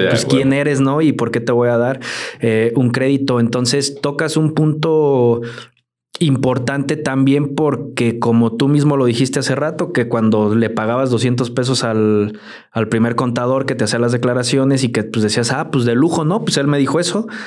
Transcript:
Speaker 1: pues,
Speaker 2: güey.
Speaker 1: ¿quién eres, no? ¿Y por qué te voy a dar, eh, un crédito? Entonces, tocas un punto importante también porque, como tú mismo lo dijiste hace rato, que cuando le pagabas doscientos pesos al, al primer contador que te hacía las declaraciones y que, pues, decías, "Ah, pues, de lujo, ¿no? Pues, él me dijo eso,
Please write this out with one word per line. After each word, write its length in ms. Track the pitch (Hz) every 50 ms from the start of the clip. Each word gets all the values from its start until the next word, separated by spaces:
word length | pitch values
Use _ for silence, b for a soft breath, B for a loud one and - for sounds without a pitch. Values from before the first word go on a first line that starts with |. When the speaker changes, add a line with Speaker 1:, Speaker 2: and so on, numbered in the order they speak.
| 92
Speaker 1:
pues, 160 | 90 - 117 -
Speaker 2:
güey. 120 | 131 139
Speaker 1:
¿quién 160 | 135 131 135 135
eres, 260 | 143 143 147 143 131
no? 220 | 135 135 139 156
¿Y 100 | 160 147
por 200 | - - 117 113
qué 100 | - 120
te 100 | 120 131
voy 160 | 120 120 120
a 100 | 120 120
dar, 220 | 117 120 127 135 120 120 B B B B B B B
eh, 320 | - 113 110 110 110 117 120
un 140 | 135 127 120
crédito? 500 | 120 131 131 135 139 135 139 135 123 120
Entonces, 580 | 117 110 - 127 123 123 143 143 139 - - -
tocas 380 | - 143 143 147 160 147 -
un 160 | 160 156 151 156
punto 880 | 156 156 151 151 151 160 165 156 156 151 143 139 127 120 120 117 120 117 120 B B B B B _ _ _ _ _ _ _ - -
importante 760 | 175 147 135 117 - 127 127 127 123 120 139 143 139 143 156
también 600 | 151 - 139 135 135 135 135 139 143 - 135 139
porque, 640 | 139 156 147 135 117 - - - - 120 117 110 117
como 360 | 117 117 113 117 117 113 113
tú 120 | - 143
mismo 300 | 139 147 143 143 151 143
lo 80 | 139 127
dijiste 340 | 120 117 120 131 131 - 143
hace 160 | 131 - 131
rato, 360 | 131 147 160 165 - 175 -
que 160 | - 123 117
cuando 460 | 120 123 117 110 110 110 107 107 104 107
le 140 | 117 113 107
pagabas 400 | 117 117 107 110 117 127 135 131
doscientos 400 | 123 110 127 123 123 127 127 117
pesos 340 | 120 131 123 127 131 - -
al, 560 | 113 110 110 107 107 107 104 104 104 107 B B B B B B B
al 160 | - 113 110
primer 280 | - 117 113 117 117 117
contador 500 | - 135 123 120 123 123 123 131 135 135
que 80 | - 131
te 80 | 117 113
hacía 140 | 107 123 117
las 120 | 120 120
declaraciones 720 | 123 117 123 123 123 127 120 120 143 135 135 135 139 131 127
y 60 | 117
que, 120 | 117 110 104
pues, 200 | - - 117 107
decías, 280 | 104 - 120 117 123
"Ah, 200 | 131 139 160 -
pues, 140 | - 135 120
de 100 | 120 117
lujo, 280 | 120 151 175 165 170 156
¿no? 200 | 156 185 226 226
Pues, 120 | - -
él 100 | 143 139
me 100 | 143 147
dijo 220 | 143 135 135 143 165
eso, 280 | 175 - - 202 233 B B B B